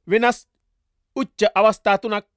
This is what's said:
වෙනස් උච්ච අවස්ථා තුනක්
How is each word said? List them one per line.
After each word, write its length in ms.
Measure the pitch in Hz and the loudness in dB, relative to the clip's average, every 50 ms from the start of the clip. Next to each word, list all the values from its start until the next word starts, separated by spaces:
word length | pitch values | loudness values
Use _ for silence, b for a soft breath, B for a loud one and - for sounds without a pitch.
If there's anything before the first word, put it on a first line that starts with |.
| _ 170 | _ -4
වෙනස් 320 | 185 226 233 240 240 - - _ _ _ _ _ _ _ _ _ _ _ _ _ - | -2 0 0 0 -2 -2 -8 _ _ _ _ _ _ _ _ _ _ _ _ _ -10
උච්ච 260 | 269 262 - _ - 208 208 | -8 -8 -8 _ -2 -2 0
අවස්ථා 460 | - 190 208 220 208 - - 214 196 196 | 2 2 2 2 2 0 0 -2 -2 0
තුනක් 280 | - 220 214 208 - _ _ | -2 -4 -8 -8 -8 _ _